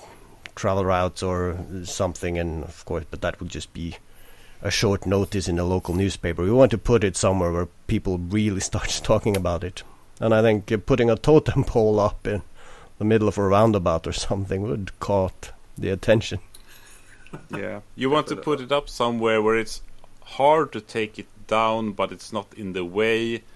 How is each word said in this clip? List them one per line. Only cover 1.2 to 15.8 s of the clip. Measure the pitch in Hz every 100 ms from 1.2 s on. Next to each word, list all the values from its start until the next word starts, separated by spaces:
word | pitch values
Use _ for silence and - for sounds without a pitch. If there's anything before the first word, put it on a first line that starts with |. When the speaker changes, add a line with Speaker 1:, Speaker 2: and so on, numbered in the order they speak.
Speaker 1:
or | 92 90 90 85 85 92
something, | 85 - 95 85 90 87
and | 85 80
of | - -
course, | - 82 78
but | -
that | 87 -
would | 87
just | - -
be | - 82 78 - - - - - -
a | 101
short | - 110 98 92
notice | 98 98 104 92
in | 87
a |
local | 90 92 -
newspaper. | 87 98 - 87 82
We | 90
want | 123 135
to | 107
put | - 117
it | 101 87
somewhere | 95 95 85
where | 85 87 - -
people | 110 - 90
really | 87 104 107 98
<laughs> | -
start | - - -
talking | - 110 117 98
about | 87 87
it. | 90 - - - - -
And | 113
I | 110
think, | 113 107 101
uh, | 110
putting | - 131 117
a | 113
totem | - 151 - -
pole | 127 120 110 107
up | 104 - -
in | 104 - - - - - -
the |
middle | 107 110 107
of | 98
a |
roundabout | 98 98 113 104 87 82 -
or |
something | - - 98 95 95
would | 104 120 95 -
caught | - 101 95 - - - -
the | -